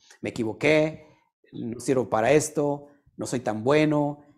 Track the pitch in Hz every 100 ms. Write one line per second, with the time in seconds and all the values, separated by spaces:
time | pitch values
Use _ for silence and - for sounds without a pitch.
0 | _ - - - 110 101 147 156 156 -
1 | - _ _ _ _ - 120 117 - 131
2 | 104 110 117 151 - 156 143 143 - _
3 | _ - 110 127 120 107 123 151 151 147
4 | 147 147 -